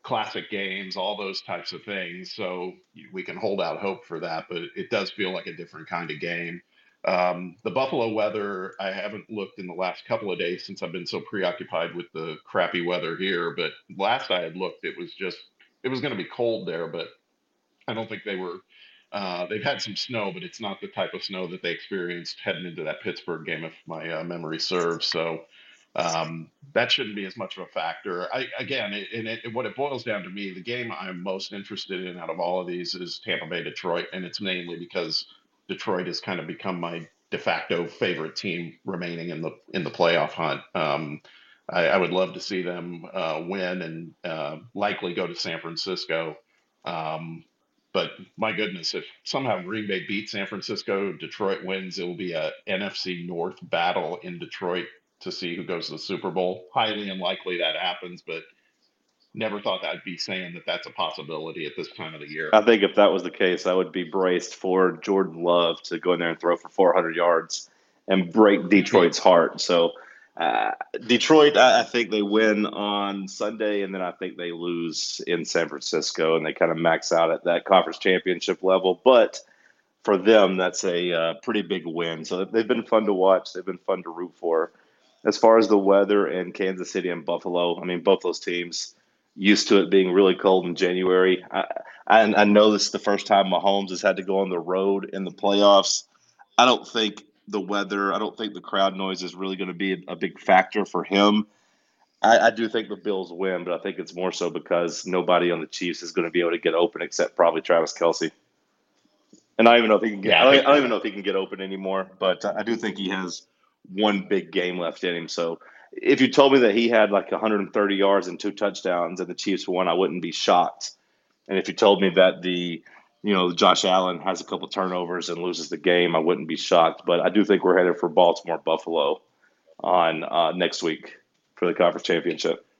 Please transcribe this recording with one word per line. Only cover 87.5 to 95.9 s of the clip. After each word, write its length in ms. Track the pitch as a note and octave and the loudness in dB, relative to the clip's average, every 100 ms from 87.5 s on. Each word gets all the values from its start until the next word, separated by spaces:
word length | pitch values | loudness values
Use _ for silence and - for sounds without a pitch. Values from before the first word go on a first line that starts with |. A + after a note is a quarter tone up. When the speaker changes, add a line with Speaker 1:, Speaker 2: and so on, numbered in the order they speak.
| F2 F2 E2+ | -2 0 -2
Speaker 2:
I 40 | |
mean, 160 | F2+ F2 | -4 -2
both 180 | G2 F#2 | 2 2
those 180 | F2+ E2 | 0 -6
teams 540 | - F2 F2 - - _ _ _ _ | -6 -6 -6 -10 -12 _ _ _ _
used 320 | - F#2+ G2+ - | 0 4 4 6
to 80 | G2+ | 6
it 80 | E2 | 8
being 220 | G2 F2+ | 4 6
really 240 | F2+ F#2+ | 6 6
cold 280 | F#2 G2 F#2+ F2 | 6 4 4 2
in 80 | |
January. 680 | D#2+ F2+ F#2 F#2 F#2 F#2 F2+ - | -2 0 2 4 4 4 2 -2
I, 140 | F#2+ - - - - | -4 -4 -8 -12 -14
I, 160 | - A2+ | 4 6
I 220 | G#2+ G#2 | 6 6
know 280 | G#2 G#2 G#2+ | 6 8 8
this 120 | G#2 | 4
is 80 | - | 0
the 80 | G2+ | -2
first 260 | - G2+ | 0 0
time 220 | - G2+ F#2+ | 4 4 4
Mahomes 420 | F2 G2 G2 G2 | 2 2 2 0
has 100 | F2+ | 0
had 180 | G2+ F#2 | 0 0
to 60 | |
go 180 | F#2+ G2 | 0 0
on 80 | G2 | 0
the 100 | F2 | -2
road 500 | E2 F#2 G2 G2 F#2+ | -2 0 2 0 -2
in 120 | G2 | -6
the 80 | F#2 | -6
playoffs. 720 | - G2+ G2+ G2+ G2 F#2+ | -2 2 6 8 8 6